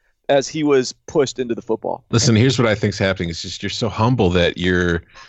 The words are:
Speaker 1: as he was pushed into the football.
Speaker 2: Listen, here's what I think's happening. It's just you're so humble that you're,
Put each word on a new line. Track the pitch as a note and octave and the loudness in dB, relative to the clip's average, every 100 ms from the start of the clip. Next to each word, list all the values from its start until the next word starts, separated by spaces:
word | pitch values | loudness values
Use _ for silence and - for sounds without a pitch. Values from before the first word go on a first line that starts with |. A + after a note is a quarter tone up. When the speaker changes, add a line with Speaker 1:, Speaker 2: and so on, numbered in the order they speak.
| _ _ - | _ _ 0
Speaker 1:
as | C#3+ B2+ | 0 0
he | D#3+ | -2
was | D3 C3+ B2 - - | 2 2 0 -8 -4
pushed | E3 C3+ - | -2 0 -4
into | A#2+ | -6
the | G#2+ | -6
football. | - A2+ F2 - _ | -6 -6 -6 -10 _
Speaker 2:
Listen, | A#2 B2 A2 | 0 2 4
here's | C3 C3 | 4 2
what | A#2 | 0
I | |
think's | G#2 G#2 - | 0 -2 0
happening. | G2 F#2+ E2+ | -2 -2 -6
It's | E2 | -8
just | F#2 - | -12 -10
you're | G2 | -8
so | - A2+ | -6 -4
humble | G2+ A2+ B2 F#2 | 0 0 2 2
that | F2+ E2+ - | 4 2 0
you're, | F2+ F2+ F2 E2+ - - | 0 2 0 -2 -6 -20